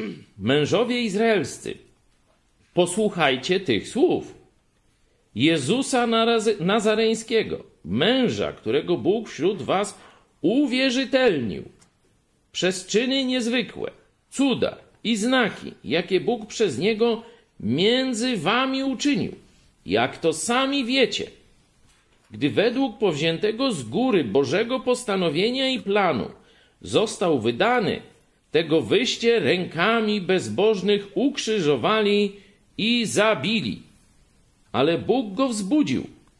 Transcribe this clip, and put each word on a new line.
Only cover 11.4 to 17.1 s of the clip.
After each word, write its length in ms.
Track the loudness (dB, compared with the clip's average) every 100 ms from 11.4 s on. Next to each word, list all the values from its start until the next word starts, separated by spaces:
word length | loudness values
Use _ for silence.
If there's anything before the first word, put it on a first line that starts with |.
| -2 -6 -10 -20 _ _ _ _ _ _ _
przez 340 | -2 -2 -2 -2
czyny 400 | 0 0 -2 0
niezwykłe, 680 | -2 0 -2 -4 -8 -10 -10 _ _ _
cuda 480 | -2 0 2 -2 -4 -20 _
i 120 | -4 -2
znaki, 580 | 2 2 0 -4 -14 -12
jakie 360 | -4 -2 0 0
Bóg 260 | 0 -4 -6
przez 320 | -2 -2 0
niego 460 | -2 0 0